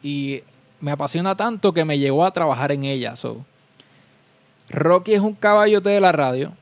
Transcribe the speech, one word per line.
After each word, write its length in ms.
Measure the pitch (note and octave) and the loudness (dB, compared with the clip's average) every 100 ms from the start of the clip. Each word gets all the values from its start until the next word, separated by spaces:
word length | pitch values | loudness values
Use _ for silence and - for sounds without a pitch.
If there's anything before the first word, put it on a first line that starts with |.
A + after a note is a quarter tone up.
y 400 | C#3+ C#3+ C#3 C#3 - _ _ _ | -8 -6 -6 -8 -12 _ _ _
me 100 | C#3+ | -8
apasiona 460 | C#3 C#3+ E3 F#3 F#3+ | -6 -4 -2 -2 -2
tanto 360 | A3 A3 G3+ | -4 0 0
que 120 | F3 | 0
me 140 | D#3 D3 | -2 0
llevó 260 | C#3 C3+ | 0 2
a 80 | F3+ | 0
trabajar 380 | F#3 E3 B2+ C#3 | 0 -2 -2 -2
en 120 | C#3+ | -2
ella. 320 | C#3 C3+ A#2+ B2 | -4 -4 -6 -8
So, 280 | A#2+ A2+ C#3 _ _ _ _ _ _ _ _ _ _ _ _ | -10 -12 -16 _ _ _ _ _ _ _ _ _ _ _ _
Rocky 460 | - D#3 F3+ F3+ | -2 2 2 2
es 60 | G#3 | 0
un 140 | G#3 | 0
caballote 560 | G#3 G#3 G#3 G#3+ G#3 F#3+ | 0 2 4 6 4 2
de 100 | G3+ | 4
la 120 | F#3+ | 4
radio 400 | D#3+ C#3 B2+ D3 F3 | 4 0 -2 -6 -10